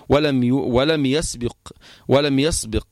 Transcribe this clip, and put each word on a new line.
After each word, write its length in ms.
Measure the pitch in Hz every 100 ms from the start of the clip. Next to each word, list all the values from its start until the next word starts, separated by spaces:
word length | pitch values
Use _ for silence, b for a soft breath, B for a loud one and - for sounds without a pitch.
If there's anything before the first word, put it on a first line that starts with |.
| -
"ولم 340 | 139 151 135
ي-، 80 | 123
ولم 540 | 135 113 123 147 156 135
يسبق، 520 | 143 170 123 120 - - - B B -
ولم 320 | 131 147 135
يسبق، 460 | 147 - 110 107 -